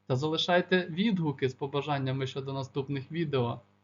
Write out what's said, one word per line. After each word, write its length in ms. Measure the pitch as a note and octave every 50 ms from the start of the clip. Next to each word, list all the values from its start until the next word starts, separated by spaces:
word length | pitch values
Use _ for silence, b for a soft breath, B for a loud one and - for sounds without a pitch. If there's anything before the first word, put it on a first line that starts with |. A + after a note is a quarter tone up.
| _
та 80 | - C3
залишайте 720 | B2+ D3+ D#3 D#3+ D#3+ - - F3 F3+ F3+ - F#3+ F#3 F3 F3
відгуки 600 | D#3 F3+ G#3+ A#3 F#3+ F3+ D#3 D3+ C3+ - C#3 B2+
з 40 | B2+
побажаннями 760 | - C#3+ C#3 C#3+ C#3+ C#3 D3+ C#3+ C#3 C3 C3 C3 C3+ C3+
щодо 260 | C3 - C#3 C3 C#3 C3+
наступних 580 | C3+ C3 - - D3 C3+ C#3+ C#3+ C3+ C3 -
відео. 500 | D#3 E3+ E3 D3 C#3 C3 A#2+ A#2 - - - _ _ _